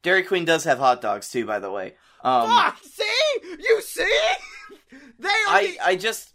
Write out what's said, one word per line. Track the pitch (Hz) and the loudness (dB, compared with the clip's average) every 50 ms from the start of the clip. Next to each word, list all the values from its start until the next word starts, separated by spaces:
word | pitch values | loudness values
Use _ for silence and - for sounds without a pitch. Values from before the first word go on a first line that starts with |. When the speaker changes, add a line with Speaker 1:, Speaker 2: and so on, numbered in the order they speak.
Speaker 1:
Dairy | - 170 185 190 185 | 2 2 2 2 2
Queen | 190 196 180 170 | 0 -2 -2 2
does | 165 165 160 160 | 2 2 2 4
have | 165 135 123 | 2 2 4
hot | 135 127 123 120 | 4 4 4 4
dogs, | - 107 101 104 95 - | 0 -4 -4 -4 -6 -6
too, | - 127 117 | -4 -4 -4
by | 101 107 101 | -2 -4 -4
the | 98 98 | -4 -6
way. | 95 101 92 - - _ _ _ _ _ - | -8 -8 -8 -10 -12 _ _ _ _ _ -2
Um, | 127 127 123 117 - | 0 2 2 2 4
Speaker 2:
Fuck, | 480 480 - - - - | 4 4 4 2 -2 -6
see? | - 285 - - 427 415 440 494 622 605 571 427 294 359 359 | -18 -20 -8 -6 -4 -2 0 0 0 0 0 -4 -6 -10 -16
You | 294 339 508 453 415 | -8 2 2 2 2
see? | - - - 339 - 392 480 587 640 679 762 762 762 - - - | 2 -8 -6 -4 0 0 2 2 2 0 -2 -4 -8 -18 -20 -20
<laughs> | - 453 403 _ _ _ - 269 294 262 - _ | -20 -20 -20 _ _ _ -20 -20 -20 -20 -20 _
They | - 392 | -4 -2
are | 415 440 427 403 | -2 0 0 2
Speaker 1:
I, | 180 196 208 | 2 2 2
Speaker 2:
the | 370 349 - - | 0 -4 -2 -2
Speaker 1:
I | 175 190 | -2 0
just | 185 190 226 214 - - - _ | 0 -2 -4 -6 -6 -14 -18 _